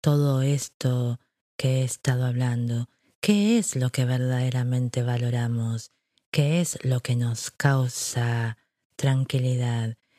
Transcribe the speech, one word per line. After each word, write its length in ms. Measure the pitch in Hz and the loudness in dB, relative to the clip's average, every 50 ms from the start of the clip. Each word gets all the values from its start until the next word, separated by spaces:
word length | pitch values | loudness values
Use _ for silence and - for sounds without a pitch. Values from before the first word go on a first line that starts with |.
todo 420 | - 156 147 147 143 143 135 131 | 0 2 2 4 2 2 2 2
esto 760 | 131 139 143 135 - - _ - - 127 123 123 123 120 117 - _ _ _ _ _ _ _ | 2 0 0 -2 -4 -8 _ -4 -2 -2 0 0 -2 -2 -4 -6 _ _ _ _ _ _ _
que 240 | - - 131 131 131 | -4 -2 0 0 0
he 40 | 131 | 0
estado 420 | 123 - - - 135 127 123 127 | -2 -4 -4 -2 -2 0 0 0
hablando. 600 | 123 120 123 127 123 120 120 120 117 117 117 120 - _ _ _ _ _ - | 0 0 0 0 0 0 -2 -2 -2 -2 -4 -4 -6 _ _ _ _ _ -4
¿Qué 380 | - - 208 202 202 214 233 233 | 0 2 2 4 4 4 2 2
es 180 | 185 - - | 2 0 -2
lo 140 | 131 127 127 | 0 0 0
que 140 | - - 127 | 0 0 0
verdaderamente 1000 | 123 127 123 127 127 127 123 127 127 123 127 123 123 123 127 123 120 - 127 120 | 0 0 0 0 0 0 0 0 0 0 0 0 0 0 0 0 -2 -2 -2 -2
valoramos? 880 | 123 120 120 120 120 123 120 120 117 117 117 113 113 113 113 - - _ _ _ _ _ _ _ - | 0 0 0 0 0 0 0 -2 0 -2 -2 -2 -2 -4 -4 -8 -12 _ _ _ _ _ _ _ -4
¿Qué 280 | - 151 143 147 160 175 | 0 0 2 2 2 0
es 240 | 170 - - - - | 0 -2 -4 -4 -2
lo 140 | 131 127 120 | 0 0 0
que 160 | - - 120 | 0 0 0
nos 380 | 120 120 117 113 - - - | 0 0 0 -2 -4 -8 -10
causa 1080 | _ - - 143 139 135 127 123 - - - - - 123 120 117 117 117 117 113 113 _ _ _ _ _ _ _ _ | _ 2 2 4 4 4 2 0 -2 -6 -8 -4 -2 -2 0 0 0 -2 -2 -4 -6 _ _ _ _ _ _ _ _
tranquilidad? 1000 | - - 139 135 131 131 - - 131 127 127 127 123 123 120 117 117 113 113 113 _ _ _ _ | -2 0 2 2 2 0 0 0 0 0 0 0 0 0 0 0 -2 -2 -4 -6 _ _ _ _